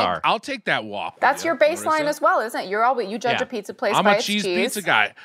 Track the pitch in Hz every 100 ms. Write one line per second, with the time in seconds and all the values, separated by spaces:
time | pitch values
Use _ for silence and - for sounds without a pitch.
0 | 190 85 156 226 - 262 - 135 110 101
1 | 85 - 247 285 330 294 302 349 330 311
2 | 294 302 330 349 220 285 180 208 233 247
3 | 196 220 240 233 254 226 202 208 214 170
4 | 202 208 202 208 196 175 240 214 170 113
5 | 104 -